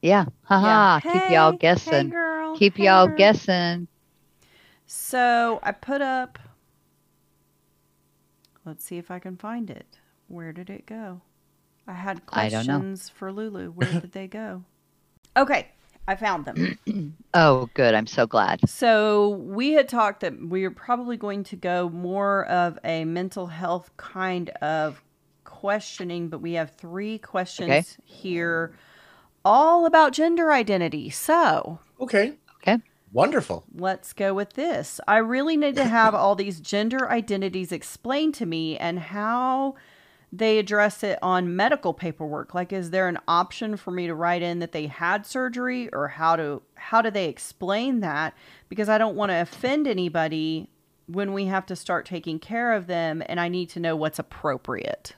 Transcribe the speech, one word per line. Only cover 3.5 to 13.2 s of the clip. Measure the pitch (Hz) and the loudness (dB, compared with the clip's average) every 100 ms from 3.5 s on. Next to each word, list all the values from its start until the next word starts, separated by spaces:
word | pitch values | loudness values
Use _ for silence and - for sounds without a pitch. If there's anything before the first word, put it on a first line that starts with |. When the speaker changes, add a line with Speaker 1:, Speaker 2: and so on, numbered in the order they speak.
| 180 175 175 175 _ _ _ _ _ _ _ _ _ _ | 0 0 -4 -8 _ _ _ _ _ _ _ _ _ _
Speaker 2:
So | - - 254 247 240 233 226 | -14 -6 2 4 4 2 0
I | - | -4
put | 208 - 277 | -6 -6 -4
up, | 277 262 254 - - _ _ _ _ _ _ _ _ _ _ _ _ _ _ _ _ _ _ _ _ _ | -2 -2 -4 -12 -20 _ _ _ _ _ _ _ _ _ _ _ _ _ _ _ _ _ _ _ _ _
let's | 165 156 | -18 -16
see | - 175 | -12 -12
if | 170 | -12
I | 180 | -14
can | 190 180 | -14 -14
find | 214 233 208 | -10 -10 -10
it. | - - _ _ _ _ | -12 -20 _ _ _ _
Where | 175 165 | -16 -14
did | 160 185 | -14 -16
it | 196 - | -16 -16
go? | 220 214 180 _ _ _ _ _ _ - | -16 -14 -16 _ _ _ _ _ _ -18
I | |
had | 180 190 175 - | -10 -10 -10 -6
Speaker 1:
I | - 107 | -2 -2
don't | 110 120 | -2 -2
know. | - | -2
Speaker 2:
questions | 190 190 - | -4 -10 -14
for | _ | _